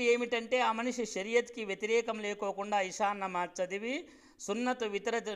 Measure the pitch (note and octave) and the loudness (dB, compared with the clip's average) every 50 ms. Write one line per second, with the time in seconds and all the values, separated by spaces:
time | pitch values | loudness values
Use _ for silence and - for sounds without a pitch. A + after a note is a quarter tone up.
0 | B3 A#3+ A#3+ A#3+ B3 A3+ A#3+ A3+ A3+ A3 B3 B3+ A#3+ A3+ A3 A3+ A#3 B3+ A#3+ A#3+ | 4 6 6 4 4 0 0 -2 0 2 2 4 4 4 2 2 0 -2 -2 -2
1 | A#3 G#3+ - F#3 F#3+ A3 A#3 A#3+ A#3+ A#3+ - A#3 A3 G3 F#3+ F#3 G#3 G#3+ A3+ A#3 | -4 -2 -2 -4 -4 2 4 4 2 2 -4 -8 -6 -4 -4 -4 0 2 2 2
2 | A3+ A#3 A3 G#3+ G#3+ G#3 G3+ G#3 G#3 G3 F#3+ F#3+ G3+ G#3 G#3 G3+ F#3+ F#3 F3+ - | 2 0 -2 -4 -4 -4 -4 -2 -4 -4 -2 -4 -2 0 2 2 2 0 0 0
3 | G#3+ G3+ G#3 G3+ F#3+ F#3+ F3+ F3 F3+ E3+ - - F#3 F3+ F#3+ G3+ A3 A#3+ C4 E4 | 0 0 0 0 -2 -2 -2 -2 -2 -2 -2 -4 -4 -2 -2 -4 -4 -4 -4 -4
4 | F4 - - - - - - _ - - G#3 A#3 B3 B3+ B3+ B3+ A3+ G#3+ G3+ G3+ | -6 -10 -16 -20 -20 -20 -20 _ -6 -4 -2 0 0 0 0 0 -2 -2 -2 -2
5 | G3 A#3 A#3 A#3 G3 G#3+ G#3 | -2 0 0 0 -2 -4 -4